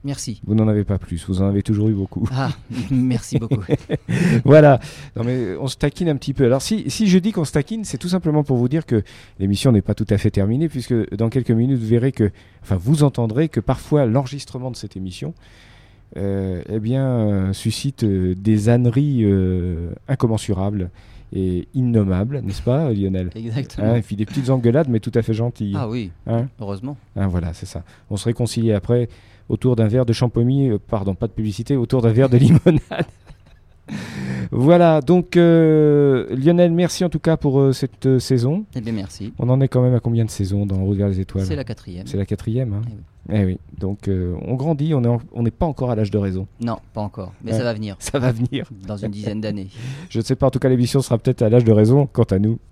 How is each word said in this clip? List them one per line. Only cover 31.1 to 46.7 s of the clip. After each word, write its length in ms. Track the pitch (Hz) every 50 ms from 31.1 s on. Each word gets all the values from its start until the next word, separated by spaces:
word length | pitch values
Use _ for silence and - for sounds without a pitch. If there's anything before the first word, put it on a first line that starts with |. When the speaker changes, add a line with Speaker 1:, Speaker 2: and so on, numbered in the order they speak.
| 92
Speaker 2:
pas 120 | - 117
de 40 | 107 -
publicité, 420 | - 107 107 95 - 117 - 143
autour 260 | 131 117 - - 131
d'un 100 | 113 117
verre 180 | 107 117 135 127
de 80 | 123
limonade. 440 | 120 139 - 170 - - 196 160 151 - -
<laughs> 160 | - - 165 - _ _ _ - - _ - - - _ _ _ _ - _ - - - - - - 135 135 131 127 127 117 -
Voilà, 500 | - - 127 151 175 175 175 165 160 151
donc, 340 | 131 127 180 180 170 - -
euh, 880 | 175 170 170 165 165 160 156 156 156 151 151 147 147 143 139 135 123 - - 113
Lionel, 380 | 131 131 160 175 175 175 170
merci 320 | 165 170 180 165 - - 185
en 60 | 170
tout 100 | - 151
cas 160 | - 165 160
pour, 240 | - - 147 131 139
euh, 140 | 139 135 127
cette, 320 | - 139 131 - _ -
euh, 120 | 135 131 127
saison. 440 | - - 131 120 117 131 156 202 214 - -
Speaker 1:
Eh 60 | 127
bien, 120 | 107 117 113
merci. 400 | 104 98 85 - - 98 107 - -
Speaker 2:
On 100 | - 120
en 100 | 127 135
est 80 | 135
quand 140 | 127 - 127
même 120 | 123 127 127
à 60 | 117
combien 240 | - 117 117 117 113
de 60 | 107
saisons 360 | - - 101 90 101 101 101
dans 120 | 98 95
En 80 | 95 95
route 120 | 98 104
vers 120 | 98 101 101
les 100 | 95 92
étoiles ? 260 | 95 - - 98 95
Speaker 1:
C'est 100 | 95 160
la 80 | 143 127
quatrième. 420 | 110 110 - - 104 87 87 98
Speaker 2:
C'est 80 | - -
la 80 | 101 98
quatrième, 480 | - 107 - - 113 110 127 131 113 101
hein ? 80 | 104 113
Speaker 1:
Eh 40 | 120 107
oui. 460 | 107 - - _ - - - 104 107
Speaker 2:
Eh 40 | 98
oui, 120 | 92 92 - - - -
donc, 300 | - 98 92 101 - -
euh, 280 | 98 95 92 90 87 87 - -
on 100 | 92 123
grandit, 380 | 127 135 165 160 139 147 160 156
on 100 | 135 120
est 40 |
en-, 120 | 117 120 117 - - -
on 100 | - 117
n'est 80 | 117
pas 140 | - _ 185
encore 260 | 165 135 - 131 123
à 40 | 120
l'âge 160 | 107 107 98
de 60 | 87
raison. 300 | 104 101 98 92 92 95 - _ -
Speaker 1:
Non, 160 | 117 117